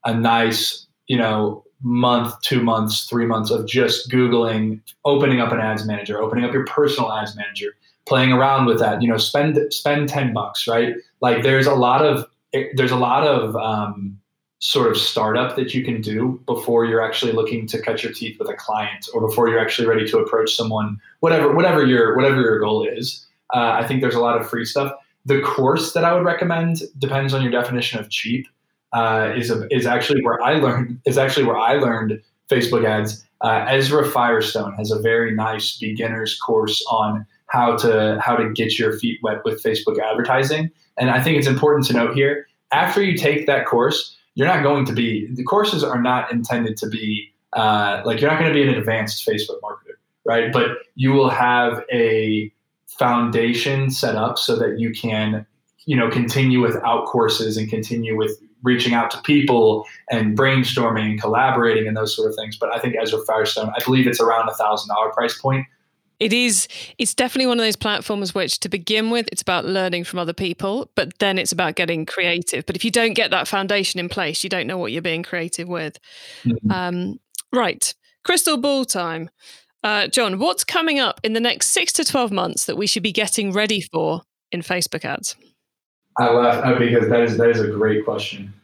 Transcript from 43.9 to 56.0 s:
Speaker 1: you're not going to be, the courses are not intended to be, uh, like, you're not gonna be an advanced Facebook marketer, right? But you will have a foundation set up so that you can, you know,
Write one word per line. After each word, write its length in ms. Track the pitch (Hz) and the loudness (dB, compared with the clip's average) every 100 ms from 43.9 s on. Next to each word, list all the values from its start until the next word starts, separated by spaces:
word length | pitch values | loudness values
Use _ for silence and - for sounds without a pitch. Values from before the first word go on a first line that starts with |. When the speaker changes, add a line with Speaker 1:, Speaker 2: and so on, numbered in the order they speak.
| - - - _ - | 0 -6 -14 _ -2
Speaker 1:
you're 120 | 147 | 2
not 140 | 175 | 4
going 240 | 143 143 123 | 2 2 0
to 80 | |
be, 340 | 110 117 107 110 | 0 0 -2 -4
the 100 | 123 | -6
courses 400 | 127 196 208 180 | 0 2 2 0
are 160 | 139 123 | 0 0
not 320 | 120 127 - | 2 0 0
intended 460 | 120 113 120 117 107 | -4 -2 -2 -2 -4
to 100 | 110 | -6
be, 460 | 110 107 104 - _ _ | -4 -4 -6 -8 _ _
uh, 500 | 113 110 104 104 101 117 | -2 2 2 0 -2 -2
like, 160 | 110 | 0
you're 80 | 143 | 2
not 100 | 160 | 2
gonna 140 | 160 | 2
be 80 | 147 | 4
an 80 | 135 | 2
advanced 580 | 117 110 113 104 - - | 2 0 -2 -2 -4 -2
Facebook 320 | 107 104 - | -2 -4 -8
marketer, 340 | 104 - - - _ _ 113 | -10 -14 -18 -20 _ _ -2
right? 280 | 117 113 | 0 2
But 240 | 123 117 - - | 0 0 -4 -12
you 180 | - 131 | -2 2
will 180 | 135 131 | 4 4
have 540 | - 123 123 120 117 - | 2 2 4 2 -2 -4
a 600 | 123 113 110 110 107 107 _ _ _ - - | 0 2 2 2 -2 -4 _ _ _ -20 -2
foundation 880 | 127 120 117 117 117 120 143 135 135 | 0 2 2 0 0 0 0 0 0
set 260 | 131 123 110 | -2 -2 0
up 220 | 110 - | -2 -2
so 180 | - 113 | -2 0
that 220 | 110 110 | 0 0
you 140 | 117 | -4
can, 520 | - 117 110 107 107 107 _ _ _ - | -4 -4 -2 -2 -2 -6 _ _ _ -2
you 100 | |
know, 140 | 131 | 0